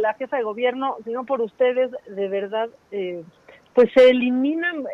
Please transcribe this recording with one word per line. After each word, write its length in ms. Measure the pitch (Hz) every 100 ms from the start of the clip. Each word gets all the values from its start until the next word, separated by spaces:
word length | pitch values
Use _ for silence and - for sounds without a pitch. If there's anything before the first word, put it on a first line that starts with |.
la 120 | 214 214
jefa 220 | 262 277
de 60 |
gobierno, 540 | 214 208 247 254 262 220
sino 220 | 226 240 247
por 160 | 262
ustedes, 500 | 220 - 254 247 254 247 -
de 200 | 196 196
verdad, 400 | 196 196 220 226 - -
eh, 320 | 202 180 175 165 _ - - _
pues 180 | - 247
se 160 | 262 254
elimina 640 | 254 247 254 277 330 349 320 254